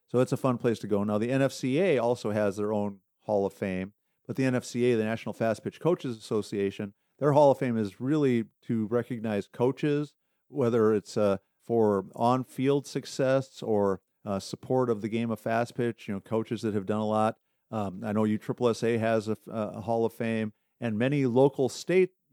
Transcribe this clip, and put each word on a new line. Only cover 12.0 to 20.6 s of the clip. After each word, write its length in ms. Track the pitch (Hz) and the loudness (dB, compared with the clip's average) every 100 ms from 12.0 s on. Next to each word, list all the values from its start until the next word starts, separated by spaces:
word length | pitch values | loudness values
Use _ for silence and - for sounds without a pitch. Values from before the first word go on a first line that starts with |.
| 95 - | 0 -2
on-field 720 | 120 127 127 - 131 143 135 | 0 0 -2 -2 0 0 -2
success 760 | - 131 - 131 135 135 - | -8 -8 -2 2 2 0 -8
or, 400 | 113 107 101 95 - _ - | -2 2 2 0 -6 _ -6
uh, 140 | 98 | -6
support 500 | - - - 131 127 | -6 -10 -2 0 2
of 120 | 110 | 0
the 80 | 107 | -2
game 200 | 113 117 | -4 -2
of 100 | 110 | -4
fast 360 | - 113 120 - | -2 -2 -2 -2
pitch, 320 | 120 113 - | -4 -4 -8
you 80 | 98 | -10
know, 40 | |
coaches 440 | - 110 113 110 | -4 -4 -2 -4
that 100 | 110 | -2
have 140 | 104 95 | -2 -2
done 140 | 107 | -2
a 40 | 107 | 0
lot. 320 | 107 107 113 _ _ _ | 2 0 -2 _ _ _
Um, 300 | 113 98 92 | -6 -6 -6
I 100 | 110 | -4
know 100 | 104 | 0
U 160 | 110 107 | 0 0
triple 280 | - 117 123 | -4 -2 0
S 140 | 110 | 0
A 160 | 113 117 | 0 0
has 300 | 110 113 104 | 2 0 -2
a, 100 | 107 - | -6 -6
a 360 | 110 107 - | -6 -6 -6
Hall 220 | 104 117 | -4 0
of 100 | 113 | 0
Fame, 400 | - 117 113 107 - | -2 -4 -2 -4 -8